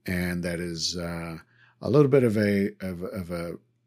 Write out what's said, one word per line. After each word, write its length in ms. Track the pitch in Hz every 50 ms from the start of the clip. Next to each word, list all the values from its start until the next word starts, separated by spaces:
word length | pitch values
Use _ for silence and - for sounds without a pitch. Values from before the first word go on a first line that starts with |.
| -
and 380 | 95 92 90 90 87 87 87
that 180 | 87 90 85 85
is, 360 | 87 87 82 80 80 - 87
uh, 400 | 90 85 85 85 82 85 85 80 78 - _ _ _ - _ _ _
a 80 | - -
little 220 | 120 147 147 131
bit 140 | 139 135 123
of 120 | 117 104
a, 340 | 110 104 101 101 98 98 90 - -
of, 220 | 95 92 90 85
of 280 | 92 90 - 98 87 82
a, 220 | 87 85 85 85 80 - _ _ _ _ _